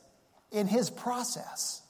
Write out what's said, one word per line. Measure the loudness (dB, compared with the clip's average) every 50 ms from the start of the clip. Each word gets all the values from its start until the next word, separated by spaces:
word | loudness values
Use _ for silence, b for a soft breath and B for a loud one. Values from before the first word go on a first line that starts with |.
| -16 -20 _ _ _ _ _ _ _ _
in | 0 2 2
his | 4 6 4 4 2
process | 0 -4 -4 -4 -2 -2 -2 -4 -4 -6 -8 -8 -6 -6 -4 -4 -6 -8 -12 -18